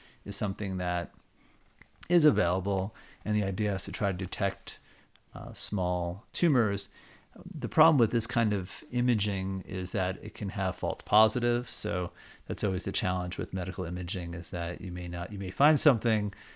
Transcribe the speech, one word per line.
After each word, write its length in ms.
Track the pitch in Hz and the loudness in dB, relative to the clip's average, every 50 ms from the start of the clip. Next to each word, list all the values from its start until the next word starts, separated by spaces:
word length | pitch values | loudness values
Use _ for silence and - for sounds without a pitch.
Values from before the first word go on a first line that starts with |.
| - - - - _ | -20 -20 -20 -16 _
is 100 | - 98 | -4 -2
something 420 | - 113 98 95 - 107 98 95 92 | -2 -2 -2 -2 -4 -4 -4 -4 -2
that 340 | 90 87 87 87 87 - - - _ _ _ _ _ _ - _ _ _ _ _ - _ _ _ - - | -2 -2 -2 -2 -4 -6 -10 -20 _ _ _ _ _ _ -20 _ _ _ _ _ -20 _ _ _ -4 2
is 160 | 175 175 147 | 4 6 6
available. 720 | 151 113 101 92 87 90 98 90 101 101 95 95 107 - - - - - - - | 6 6 6 4 2 2 0 0 0 0 0 0 -2 -6 -12 -20 -20 -20 -10 -4
And 100 | 107 107 | 0 0
the 80 | 107 101 | 2 2
idea 320 | 95 95 98 104 104 101 | 0 0 0 0 0 0
is 80 | 98 - | -2 -4
to 60 | - | -6
try 200 | 92 - 110 98 | -4 -2 -2 -2
to 60 | 95 90 | 0 -2
detect, 600 | 95 87 - - 101 98 - - - - - - - - - - _ _ _ _ _ _ - | -4 -6 -2 -2 -2 -2 -2 -4 -12 -16 -16 -16 -18 -20 -20 -20 _ _ _ _ _ _ -12
uh, 180 | - - 60 - | -10 -10 -8 -6
small 720 | - - - - 98 90 87 90 90 85 87 90 98 - _ | -6 -4 -2 -2 0 0 0 0 0 -2 -4 -4 -8 -12 _
tumors. 560 | - - 175 170 143 127 113 104 101 98 - - - - - - - - _ _ - - - - - | -4 0 2 2 4 4 4 2 0 -2 -6 -10 -16 -20 -20 -20 -20 -20 _ _ -20 -16 -14 -12 -10
The 140 | 151 117 110 | -8 -8 -4
problem 300 | - 165 151 165 160 135 | 4 6 6 6 8 6
with 140 | 117 107 | 4 4
this 160 | - 117 - - | 4 0 0 0
kind 260 | - 127 117 107 104 | 0 0 2 2 0
of 300 | 98 92 98 - - - - | -2 -2 -6 -10 -14 -14 -4
imaging 720 | 123 123 123 123 120 107 101 104 101 95 92 95 98 95 - - | -2 0 2 2 2 2 0 -2 -2 -2 -2 -2 -4 -4 -6 -6
is 240 | - 92 92 92 | -6 -6 -4 -2
that 260 | - 104 92 92 92 - - | -2 0 0 0 -2 -4 -8
it 120 | 98 - | -12 -8
can 140 | - - 95 | -6 -6 -6
have 260 | - 98 95 92 90 | -2 -2 -2 -2 -2
false 260 | - - 87 82 - - | -2 -4 -4 -4 -4 -2
positives. 680 | - - 107 110 110 - 123 113 120 120 120 120 - | 4 6 6 6 6 4 2 0 2 0 0 -2 -4
So 400 | - - - 95 92 92 90 87 - - - - - - - - | -4 -4 -2 -2 -2 -2 -2 -4 -6 -12 -20 -20 -20 -20 -8 -8
that's 160 | - - - | -6 -2 0
always 220 | 101 95 90 - | 0 0 0 -2
the 60 | 95 | -2
challenge 460 | 92 - - 95 92 92 90 90 - - | -4 -2 -2 0 0 0 -2 -4 -4 -6
with 160 | 92 - - | -6 -4 -4
medical 300 | 92 90 90 87 - 90 | -4 -4 -4 -4 -4 -4
imaging, 520 | 80 87 90 90 85 - 92 87 85 87 | -4 -4 -4 -4 -4 -4 -6 -6 -6 -6
is 140 | 85 82 - | -8 -8 -6
that 280 | - 87 85 85 87 - | -6 -4 -4 -4 -6 -6
you 120 | - 95 | -8 -8
may 160 | 87 90 87 87 | -6 -6 -6 -6
not, 260 | 87 87 87 - 104 | -6 -6 -6 -6 -6
you 60 | 95 | -6
may 120 | 98 90 | -6 -6
find 280 | - - 135 151 160 143 | 0 4 4 6 6 6
something, 520 | - - 127 110 - 120 110 107 101 101 - - - - - | 6 6 4 4 2 0 0 2 0 -2 -4 -8 -18 -20 -20